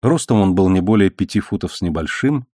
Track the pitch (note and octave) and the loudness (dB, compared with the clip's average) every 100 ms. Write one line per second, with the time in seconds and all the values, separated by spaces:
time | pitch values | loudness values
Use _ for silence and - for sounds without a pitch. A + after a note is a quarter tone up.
0 | A#2+ D#3+ - A2 F#2+ F#2 F#2+ F#2 F#2+ A2 | -2 0 0 2 2 2 2 2 2 2
1 | G2 - F#2+ G#2 - G2+ F2 - F2 D#2+ | 2 0 -4 -4 -4 -6 -8 -6 -6 -4
2 | D#2 - C3+ D3 - | -6 -4 -2 -2 -6